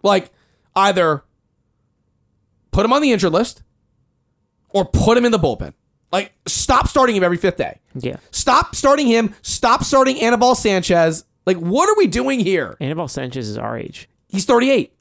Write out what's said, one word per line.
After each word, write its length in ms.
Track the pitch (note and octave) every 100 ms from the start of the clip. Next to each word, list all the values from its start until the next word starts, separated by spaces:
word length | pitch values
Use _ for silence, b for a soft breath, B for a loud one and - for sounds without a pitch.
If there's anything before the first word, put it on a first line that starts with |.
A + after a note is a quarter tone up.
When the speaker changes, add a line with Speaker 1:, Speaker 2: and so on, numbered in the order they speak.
Speaker 1:
Like, 280 | G3+ F#3+ - _ _ _ _ -
either 460 | G3+ F#3 E3 C#3+ _ _ _ _ _ _ _ _ _ _ _ _ _ _ _
put 140 | -
him 80 | A3+
on 100 | C#4
the 100 | D4
injured 200 | G#3+ F3+
list 300 | E3 A#3 - _ _ _ _ _ _ _ _ _ _ _
or 140 | G3
put 320 | F#3 - A3 A#3
him 60 |
in 80 | A#3+
the 60 | A3
bullpen. 360 | D#3 G#2+ D2+ _ _ _ _
Like, 220 | F#3 - _ -
stop 420 | - - B3+ -
starting 280 | D4 B3+ G3+
him 80 |
every 140 | F3+ F3
fifth 180 | F#3+ -
day. 240 | A2 - _
Speaker 2:
Yeah. 220 | C3+ B2+ - _
Speaker 1:
Stop 440 | - - C4 D#4+
starting 320 | - C#4 C#4+ C4
him. 280 | A3+ A3 B
Stop 400 | - - A#3+ C4
starting 380 | C4 C#4 C4 C4
Anibal 340 | A3+ A#3+ B3
Sanchez. 720 | A#3 G#3+ F#3+ E3+ E3+ E3 D#3+ _ _ -
Like, 100 | F3+
what 320 | E3+ A#3 F#4+
are 80 | G#4
we 100 | D4
doing 340 | A3+ C4 C4+
here? 360 | F#3 F3+ A2+ -
Speaker 2:
Anibal 280 | C#3+ D#3 D#3
Sanchez 400 | - B2+ C3 G#2+
is 80 | G#2+
our 180 | A#2 A#2
age. 300 | - - - _ _
Speaker 1:
He's 160 | F#3+
thirty-eight. 480 | - A#3+ C4 C4+ - _